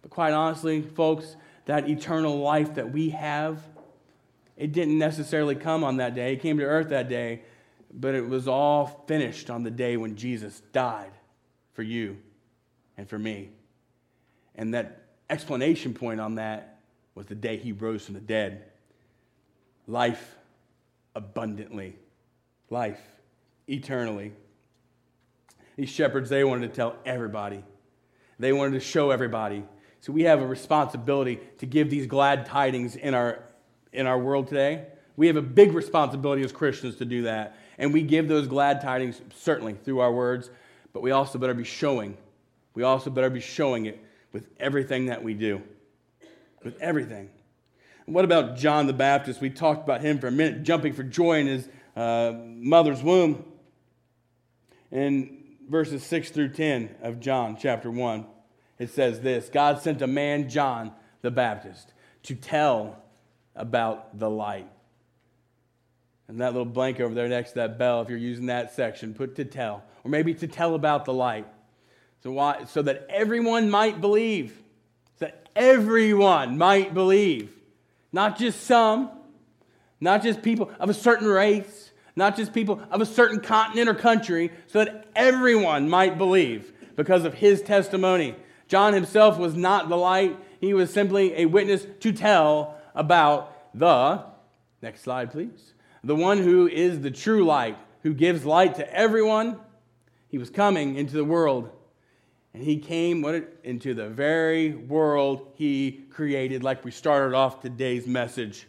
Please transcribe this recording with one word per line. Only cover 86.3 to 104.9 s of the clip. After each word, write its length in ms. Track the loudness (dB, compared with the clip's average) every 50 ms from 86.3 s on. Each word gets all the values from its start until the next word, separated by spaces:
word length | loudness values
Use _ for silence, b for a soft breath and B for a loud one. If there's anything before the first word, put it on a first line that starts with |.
| 6 4 4 4 0 -6 -10 -14 B B B B B
because 280 | -4 2 4 4 4 4
of 100 | 0 -2
his 280 | 6 6 6 6 6
testimony. 720 | 2 2 2 2 2 2 0 0 2 4 4 2 2 -2 -4 -10 B B B B B
John 280 | _ 4 6 6 6 6
himself 440 | 2 0 2 6 8 8 8 8 4
was 160 | -2 -2 -2
not 340 | 0 2 4 4 2 2 0
the 80 | 0
light. 400 | 2 4 4 4 4 2 2 0 B B B B B
He 160 | -2 2 2
was 180 | 2 2 2
simply 460 | 2 0 0 2 4 2 2 2 2 2
a 80 | 2
witness 400 | 4 4 4 4 4 0 -2 -2 -10 -18 -4
to 120 | -2 -2
tell 680 | -2 2 4 6 6 6 6 6 4 2 0 -4 B B B B B
about 580 | -4 2 4 6 6 8 6 4 2 -2 B B B B B -2 2
the, 460 | 4 6 6 6 6 2 2 -2 -6 -16 -20 _ _ _ _ _ _ _ _ _
next 200 | -18 -18 -18 -12
slide 280 | -10 -8 -6 -6 -6 -8
please, 440 | -8 -10 -10 -10 -12 -20 _ _ _ b b b b b
the 140 | -4 -2 0
one 220 | 2 2 2 2 4
who 280 | 4 6 6 6 6
is 360 | 4 4 2 0 0 0 -2
the 80 | -6 -8
true 340 | -8 -4 0 2 4 4 4
light, 320 | 4 4 2 0 -2 -6 -10 -18 _ _ _
who 120 | -4 -4 0
gives 300 | 2 2 2 2 0 0
light 300 | 2 6 6 6 4 2
to 160 | -2 -8 -6
everyone. 680 | 0 2 2 2 4 4 4 4 2 2 0 -2 -6 -10 -16 -20 _ _ _ _ _ _ _ _ _ _ _ _
He 100 | -10 -10
was 120 | -10 -8
coming 460 | -2 2 2 2 2 2 0 -2 -4
into 180 | -4 -6 -4 -2
the 100 | -4 -2
world, 460 | 0 2 2 2 2 2 0 -4 -10 -16 -20 _ _ _ _ _ _ _ _ _ _ _ _ _ _ _
and 100 | -8 -2
he 140 | -2 -2 -2
came, 420 | -4 -6 -4 -2 0 0 0 -2
what, 340 | -2 -2 -4 -4 -6 -10 -18 -16
into 300 | -10 -10 -10 -8 -6 -6
the 160 | -6 -6 -8 -10
very 640 | -6 -2 0 0 2 2 2 0 2 0 0 -2
world 800 | -2 -6 -8 -2